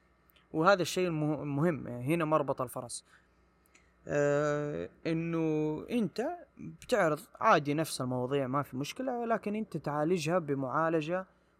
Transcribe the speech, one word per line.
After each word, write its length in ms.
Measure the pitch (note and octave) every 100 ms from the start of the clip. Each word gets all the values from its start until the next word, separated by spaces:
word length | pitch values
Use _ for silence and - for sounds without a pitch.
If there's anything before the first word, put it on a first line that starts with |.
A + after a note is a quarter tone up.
| _ _ _ _ _
وهذا 300 | D#3 F3 G3
الشيء 260 | D#3 F#3 F3+
المه-، 320 | D#3 D3+ D3+
المهم، 480 | D3 C#3 F3 C3+ A#2+
يعني 260 | A#2+ B2+
هنا 100 | E3+
مربط 360 | D#3 D#3 C#3 C3+
الفرس. 440 | B2 C3 A#2+ - - - _ _ _ _ _ _ _ _ -
آه، 840 | D3 C#3+ C#3+ D3 D3 D3 D#3 - - D#3+
إنه 760 | E3 E3 E3 D#3+ D#3 D3+ D#3 -
أنت 360 | A#3+ F#3+ - C#4 F4 - -
بتعرض 600 | - D#3+ - A#3 E3 D3+ - -
عادي 340 | A3 F#3 C#3+
نفس 260 | D3 D#3 -
المواضيع، 460 | B2+ B2+ B2 C#3+ B2+
ما 160 | C#3+
في 140 | C3+ B2+
مشكلة، 420 | C#3+ - C4 A#3+
ولكن 360 | A#3 A3+ G#3
أنت 220 | G#3+ A3 D#3+
تعالجها 600 | D3+ D3 D#3 F#3 D3+ F3+
بمعالجة 880 | D3 C#3 C3 C#3+ E3 E3 D3+ F3+ F#3+ _ _